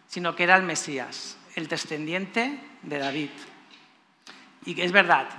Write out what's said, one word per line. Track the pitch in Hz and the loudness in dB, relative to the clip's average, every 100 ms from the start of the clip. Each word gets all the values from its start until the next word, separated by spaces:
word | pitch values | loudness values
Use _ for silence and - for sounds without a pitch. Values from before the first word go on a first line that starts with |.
| - | -12
sino | 180 175 160 | -4 -2 2
que | |
era | 175 185 | 6 6
el | |
Mesías, | 180 156 - 135 117 - - - - - | 6 -2 -4 -6 -6 -10 -14 -16 -12 -8
el | 156 | -4
descendiente | 160 - 151 156 180 196 226 247 285 - - | -4 -4 -6 -4 -4 -2 -2 -2 -4 -12 -16
de | - 143 | -8 -4
David. | 139 143 143 - - - - - _ _ _ _ - - - - - | -2 -2 -6 -10 -18 -20 -20 -20 _ _ _ _ -20 -20 -20 -14 -8
Y | 170 | -4
es | 180 | 2
verdad | 196 180 156 - | 4 6 6 4